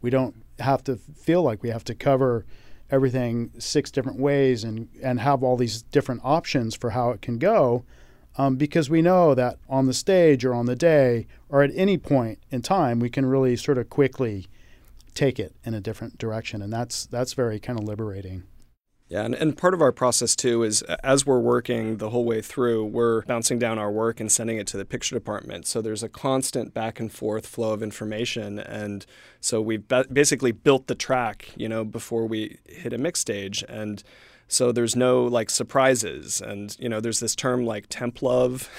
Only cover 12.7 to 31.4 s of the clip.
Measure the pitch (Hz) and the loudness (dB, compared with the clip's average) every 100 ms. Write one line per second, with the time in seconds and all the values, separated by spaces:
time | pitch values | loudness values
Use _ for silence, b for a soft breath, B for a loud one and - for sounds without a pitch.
12.7 | 190 139 120 120 127 131 135 131 120 - | 2 2 2 0 0 0 2 2 0 0
13.7 | 127 117 - 135 - 120 101 92 b b | -2 0 2 0 2 -4 -4 -10 b b
14.7 | b b b - - 143 - 92 - 113 | b b b -14 -2 0 0 -8 -10 -8
15.7 | 110 101 110 117 - 113 110 - 107 101 | -6 -6 -8 -12 -8 -6 -6 -8 -10 -8
16.7 | 113 120 - - 120 131 - 120 107 - | -6 -6 -8 -8 -6 -4 -2 -2 -2 -6
17.7 | 117 107 104 110 98 95 92 - - - | -6 -6 -6 -8 -8 -10 -12 -14 -20 -20
18.7 | _ _ _ - 87 113 123 160 139 180 | _ _ _ -8 -6 -4 0 0 2 2
19.7 | 185 139 - 127 - 120 - 127 117 110 | 4 4 4 2 2 0 0 2 2 2
20.7 | 104 - 85 135 139 135 127 117 120 117 | 0 -4 -6 2 2 4 2 4 2 0
21.7 | 120 110 110 107 120 117 113 - - 123 | -2 -2 -4 -4 -2 0 -2 -4 -2 0
22.7 | 113 107 117 117 113 107 120 117 120 117 | 2 0 0 2 2 0 -2 -2 0 -2
23.7 | 110 104 107 113 117 110 - 113 110 101 | -2 -2 0 -2 -2 -2 -2 -2 -4 -6
24.7 | 101 98 117 - 127 - 104 - 92 - | -8 -8 -8 -6 -6 -6 -8 -8 -10 -6
25.7 | 117 110 107 113 - 139 135 135 127 110 | -4 -4 -6 -8 -6 -2 0 -2 -4 -6
26.7 | - 113 - 110 - 110 107 - - 110 | -6 -6 -6 -10 -6 -4 -4 -6 -4 -2
27.7 | 107 107 - 107 107 120 120 104 104 - | -2 -4 -8 -8 -6 -6 -6 -8 -10 -10
28.7 | 107 104 101 - b b b - 113 110 | -10 -8 -10 -14 b b b -4 -2 -2
29.7 | 110 - 127 131 127 151 143 127 113 151 | -4 0 0 2 2 2 2 0 2 4
30.7 | 135 - 123 - 127 117 101 | 2 2 -8 -2 -2 -2 -6